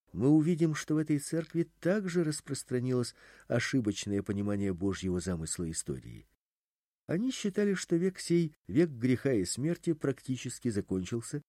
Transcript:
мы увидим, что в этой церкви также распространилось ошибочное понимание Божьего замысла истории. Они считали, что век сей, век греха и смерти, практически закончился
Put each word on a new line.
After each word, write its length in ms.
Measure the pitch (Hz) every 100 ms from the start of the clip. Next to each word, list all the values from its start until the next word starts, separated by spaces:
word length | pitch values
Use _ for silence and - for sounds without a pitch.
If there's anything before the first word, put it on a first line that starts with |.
| _
мы 160 | 82 127
увидим, 480 | 156 156 165 165 151
что 200 | - 156
в 20 |
этой 220 | 156 147
церкви 500 | - 160 160 165 165 _
также 440 | 165 208 190 170
распространилось 920 | 156 147 - 135 - 123 123 127 120 - - - -
ошибочное 760 | 120 - 135 104 98 104 101
понимание 520 | 95 101 101 101 101
Божьего 460 | 87 98 92 92 90
замысла 520 | 85 87 80 - 82
истории. 560 | 80 - 65 58 55 - _ _ _ _ _ _ _ -
Они 240 | 170 254
считали, 420 | - 208 196 208
что 220 | 185 - 170
век 240 | 185 185
сей, 360 | - 170 160 - -
век 220 | 104 170
греха 440 | 123 127 123 139
и 120 | 117 90
смерти, 480 | - 151 170 -
практически 760 | 156 143 131 - 127 127 - 123
закончился 720 | 101 - 95 90 120 - 147